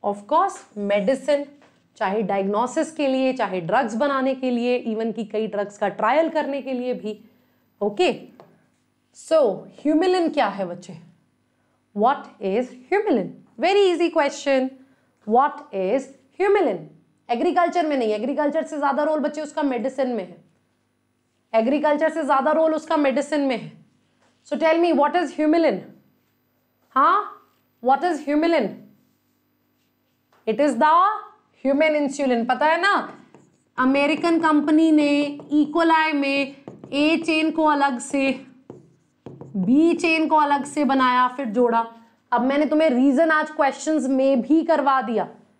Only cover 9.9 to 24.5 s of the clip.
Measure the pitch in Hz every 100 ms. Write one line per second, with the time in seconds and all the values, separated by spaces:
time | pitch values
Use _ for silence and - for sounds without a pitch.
9.9 | 311 370 370 330 302 220 196 185 175 -
10.9 | 165 - _ _ _ _ _ _ _ _
11.9 | 202 220 285 - - 190 196 254 - -
12.9 | 392 427 277 - - _ - 311 403 392
13.9 | 339 339 339 285 285 - 269 262 262 -
14.9 | _ _ _ - 226 285 285 - 196 185
15.9 | 262 - - _ _ 392 403 320 165 156
16.9 | - _ _ _ 240 359 339 349 349 311
17.9 | 285 226 214 247 285 294 302 311 311 277
18.9 | 277 302 311 285 302 302 311 285 247 240
19.9 | 269 262 233 180 - _ _ _ _ _
20.9 | _ _ _ _ _ _ 226 226 285 302
21.9 | 294 320 320 277 277 262 311 320 311 311
22.9 | 320 277 262 285 302 277 233 - - _
23.9 | _ _ _ _ _ _